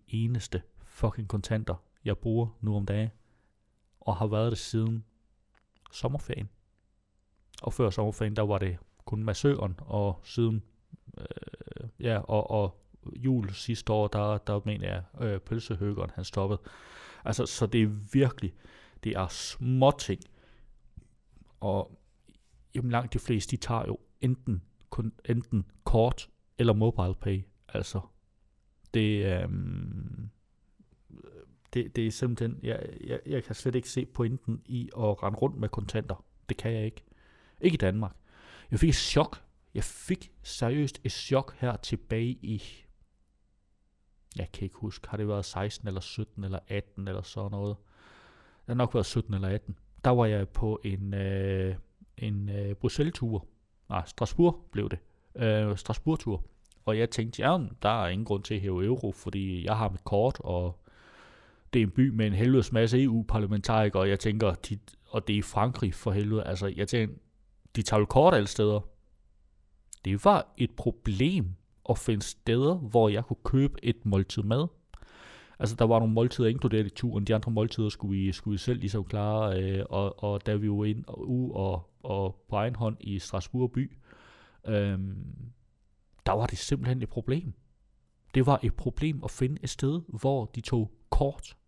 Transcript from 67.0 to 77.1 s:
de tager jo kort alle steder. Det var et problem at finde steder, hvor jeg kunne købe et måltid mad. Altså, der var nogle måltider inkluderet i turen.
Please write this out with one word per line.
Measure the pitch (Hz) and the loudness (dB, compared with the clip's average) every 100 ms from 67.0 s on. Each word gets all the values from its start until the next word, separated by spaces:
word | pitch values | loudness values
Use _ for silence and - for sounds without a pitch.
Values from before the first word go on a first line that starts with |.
| 107 - _ _ _ _ _ - | 0 -4 _ _ _ _ _ -2
de | |
tager | 98 107 | 2 4
jo | 104 | 6
kort | 131 170 | 8 8
alle | 151 101 | 6 2
steder. | - 107 104 - - _ _ _ _ _ _ _ _ _ - 95 | 2 2 2 -2 -14 _ _ _ _ _ _ _ _ _ -8 -2
Det | 101 196 | 4 6
var | 196 - - | 6 2 -2
et | 120 - | -2 0
problem | 123 - - 98 131 185 90 92 _ _ - | -2 -2 -2 2 2 2 -2 -6 _ _ -2
at | 120 | -2
finde | - 107 | 0 -2
steder, | - - - 117 139 180 | -2 -6 0 2 4 0
hvor | 120 117 110 | 2 6 6
jeg | 104 117 | 4 -2
kunne | - | -4
købe | - 131 139 - | 2 4 2 2
et | 120 - 107 | -2 0 2
måltid | 98 95 - | 2 2 -2
mad. | 98 120 170 - _ - - - - - - - | 0 2 0 -6 _ -20 -20 -20 -20 -20 -20 -4
Altså, | 107 110 | -4 2
der | 113 | 6
var | 113 | 6
nogle | 113 | 6
måltider | 110 123 - 113 | 4 2 4 2
inkluderet | 127 120 110 104 | 4 2 2 0
i | |
turen. | - 123 | -2 -2